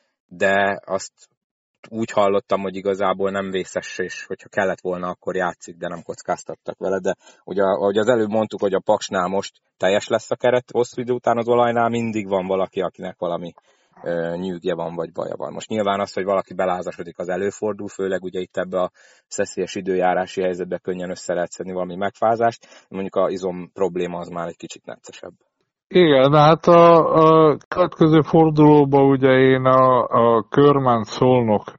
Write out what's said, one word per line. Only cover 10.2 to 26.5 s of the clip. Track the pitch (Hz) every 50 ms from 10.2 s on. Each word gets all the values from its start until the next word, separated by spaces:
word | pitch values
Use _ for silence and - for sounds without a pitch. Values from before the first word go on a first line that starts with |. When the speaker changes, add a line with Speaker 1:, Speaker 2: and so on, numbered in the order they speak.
| - -
Speaker 1:
a | 123
keret, | - - 123 120 123 - _
hosszú | - 117 120 - - 127
idő | 123 120
után | 127 123 - 120 117 117
az | 113 120
Olajnál | 120 120 120 117 117 117 117 117
mindig | 117 117 117 113 107 107 98 95
van | 101 95 92
valaki, | 95 95 95 95 - - 98
akinek | 90 82 _ - 95 90 87 -
valami, | 90 85 85 85 87 85 - _ _ _ _ _ _ _ _ _
ö, | - 82 85 85 82 85 85
nyűgje | 87 92 95 90 87 85 90 87
van, | 82 82 82 85
vagy | 85 82 82
baja | - - - - -
van. | - - 76
Most | 82 82 - -
nyilván | 113 110 101 98 98 98
az, | 101 -
hogy | - 101 92
valaki | 98 98 95 - - 92
belázasodik, | 90 95 92 87 92 87 90 - - 87 85 - -
az | 90 87
előfordul, | 90 90 98 101 - - 107 107 101 101 101 98
főleg | - - 98 95 95 90
ugye | 92 92 92 95
itt | 92 - -
ebbe | 95 90 92 92 90
a | 90 90 _ _ _ _ _ _ _
szeszélyes | _ - - 101 - - 101 90 - -
időjárási | 104 90 95 92 92 90 90 87 90 92 90 - 95
helyzetbe | 92 92 90 87 90 90 90 87
könnyen | - 95 90 90 90 87
össze | 90 - - - 87
lehet | 87 87 -
szedni | - - 87 92
valami | 92 90 90 90 87
megfázást, | 92 101 98 - - 113 110 117 110 117 117 117 - _ _ - - _ _
mondjuk | - 95 98 90 -
a | 98 92 85
izom | 95 90 92 92 90 90 90 82
probléma | - 98 95 90 87 90 87 87 87 85
az | 85 87
már | 87 85 85
egy | 85 82
kicsit | _ - - - - _
neccesebb. | - - _ _ - - - - - _ _ _ _ _ _ _ _ _ _ _ -
Speaker 2:
Igen, | - 180 180 156 139 131 131 139
de | 147 151
hát | 147 156